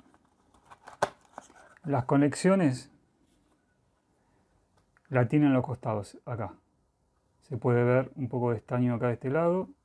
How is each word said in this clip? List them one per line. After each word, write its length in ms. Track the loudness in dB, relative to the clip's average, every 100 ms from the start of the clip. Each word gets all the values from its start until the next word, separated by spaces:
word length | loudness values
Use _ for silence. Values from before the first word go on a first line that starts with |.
| _ _ _ _ _ _ _ -20 -16 -6 -6 -6 _ -20 -20 -20 -20 -14
Las 200 | -4 -2
conexiones 880 | 2 2 2 2 2 4 2 0 -8 _ _ _ _ _ _ _ _ _ _ _ _ _ _ _ _ _ _ _ _ _ -4
la 180 | 0 2
tienen 280 | 4 4
los 100 | 2
costados, 540 | 0 -6 -6 -6 -8 -14 -12
acá. 260 | -10 -10 -12 _ _ _ _ _ _ _ _
Se 160 | -12 -4
puede 260 | 0 2
ver 300 | 4 2 0 -6
un 120 | -8
poco 220 | -4 -2
de 80 | -4
estaño 360 | -4 -2 -2
acá 140 | 0 -2
de 60 |
este 160 | -4 -4
lado 400 | -2 0 -2 -4 -12